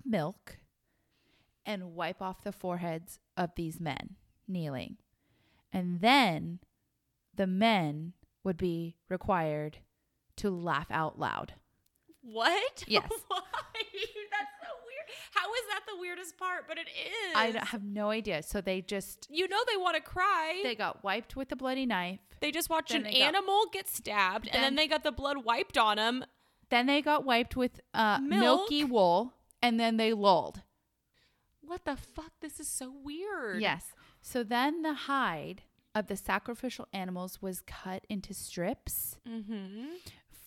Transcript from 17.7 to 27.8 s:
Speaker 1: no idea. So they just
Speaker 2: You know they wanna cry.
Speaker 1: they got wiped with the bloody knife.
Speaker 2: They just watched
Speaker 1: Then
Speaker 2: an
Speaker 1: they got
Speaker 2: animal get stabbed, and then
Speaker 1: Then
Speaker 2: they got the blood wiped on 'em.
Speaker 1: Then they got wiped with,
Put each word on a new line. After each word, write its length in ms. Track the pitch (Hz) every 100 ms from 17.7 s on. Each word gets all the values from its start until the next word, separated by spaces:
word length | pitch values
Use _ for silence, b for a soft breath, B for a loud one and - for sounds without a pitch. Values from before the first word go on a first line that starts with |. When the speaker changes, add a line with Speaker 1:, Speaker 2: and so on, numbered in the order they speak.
| 226
Speaker 1:
no 260 | 202 202 208
idea. 340 | 220 208 160
So 180 | 160 208
they 200 | 185 185
just 460 | 175 202 - - -
Speaker 2:
You 180 | 311 370
know 120 | 392 494
they 80 | 415
wanna 240 | 359 320
cry. 600 | - 359 381 370 311 359
Speaker 1:
they 120 | 392 220
got 280 | 185 -
wiped 320 | 196 202 - 269
with 140 | 269
the 60 | 262
bloody 300 | 262 262 262
knife. 340 | 196 180 190 _ -
Speaker 2:
They 120 | -
just 180 | 320 330
watched 200 | 320 320
Speaker 1:
Then 160 | 320 214
Speaker 2:
an 60 |
Speaker 1:
they 80 | 262
got 80 | 269 370
Speaker 2:
animal 300 | 381 403 440
get 160 | 381 -
stabbed, 580 | - - 208 185 208 220
and 80 | 240
then 60 |
Speaker 1:
Then 140 | 269 277
Speaker 2:
they 120 | 311
got 160 | 302
the 80 | 302
blood 320 | 269 277 285 226
wiped 320 | 233 - 277
on 220 | 220 208
'em. 260 | 226 254 - _ b b b
Speaker 1:
Then 160 | 240 254
they 160 | 285
got 240 | 294 302 269
wiped 320 | 233 226 254
with, 240 | 247 -